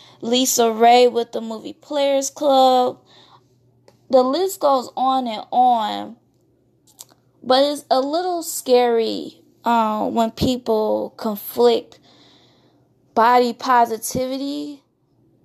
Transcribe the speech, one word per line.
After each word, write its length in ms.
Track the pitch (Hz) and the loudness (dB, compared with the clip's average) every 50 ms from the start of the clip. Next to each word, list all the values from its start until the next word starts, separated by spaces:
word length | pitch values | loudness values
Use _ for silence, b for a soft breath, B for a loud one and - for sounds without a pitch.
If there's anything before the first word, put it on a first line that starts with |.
| B B B B | B B B B
Lisa 520 | B 226 247 254 262 254 - 247 233 226 | B -2 0 0 0 0 0 0 0 0
Ray 340 | 220 220 233 233 240 247 247 | 2 4 4 6 6 6 6
with 240 | 240 220 233 233 - | 4 2 0 -4 -4
the 80 | - 220 | -6 -10
movie 340 | 226 220 220 220 - 196 208 | -8 -10 -12 -12 -14 -16 -16
Players 540 | _ _ - 294 285 277 277 277 269 269 - | _ _ -6 -4 -2 0 0 0 -2 -2 -6
Club. 680 | - - 294 285 269 262 262 262 254 254 247 247 - - _ b b b b b b b b b _ _ _ _ _ _ _ _ _ _ _ - | -6 -2 0 2 4 6 6 6 4 4 2 0 -4 -10 _ b b b b b b b b b _ _ _ _ _ _ _ _ _ _ _ 2
The 120 | 254 262 | 2 2
list 360 | 254 254 277 330 381 381 - - | 4 2 0 -2 -2 -4 -4 -2
goes 320 | - 285 277 254 - - - | 0 0 2 0 -2 -6 -6
on 320 | - 254 262 262 262 254 233 | -4 -2 -2 0 -2 -2 -6
and 160 | 214 208 - - | -8 -10 -10 -4
on. 640 | - 240 254 254 240 226 214 208 208 202 208 214 233 - _ _ _ _ _ _ _ _ _ _ _ _ _ _ _ - - _ _ _ _ _ _ _ | 0 2 2 2 2 0 -2 -4 -6 -8 -10 -12 -16 -20 _ _ _ _ _ _ _ _ _ _ _ _ _ _ _ -20 -20 _ _ _ _ _ _ _
But 220 | - 247 254 269 277 | -2 0 2 2 2
it's 200 | 294 294 285 - - | 0 -2 -6 -4 -2
a 120 | - 262 | -2 -2
little 420 | 262 285 302 339 370 370 349 339 | 0 -2 -4 -4 -4 -4 -6 -6
scary, 1000 | 311 - - - - 262 247 247 247 240 233 226 226 220 208 175 - - - _ _ _ _ _ - | -8 -10 -12 -8 -2 2 2 2 4 2 0 0 -2 -2 -4 -8 -10 -12 -16 _ _ _ _ _ -4
uh, 440 | 226 240 226 220 214 214 214 202 - | -2 0 0 0 0 -2 -4 -4 -2
when 240 | 214 233 226 226 | -2 -2 -2 -2
people 800 | - - - 262 247 247 254 - 220 214 214 214 214 220 214 - - | -2 -2 -2 -2 -2 -2 -2 -2 -2 0 0 -2 -2 -2 -4 -8 -10
conflict 840 | - - 220 208 202 - - - - 240 240 233 - - - - _ b b b b b b b b b b b b b b b b b b _ _ _ _ - | -8 -8 -8 -8 -8 -10 -8 -2 2 2 2 2 0 -4 -8 -18 _ b b b b b b b b b b b b b b b b b b _ _ _ _ 0
body 380 | 233 226 240 247 247 247 233 | 2 2 4 4 4 2 0
positivity 1300 | 233 - - 262 247 240 233 226 226 220 - - - 254 254 254 269 262 277 277 285 294 294 294 285 269 _ _ _ _ _ _ _ _ _ _ _ _ | -2 -4 -2 2 2 2 2 2 0 -6 -8 -6 -6 -6 -4 -4 -6 -6 -6 -8 -8 -8 -10 -12 -14 -16 _ _ _ _ _ _ _ _ _ _ _ _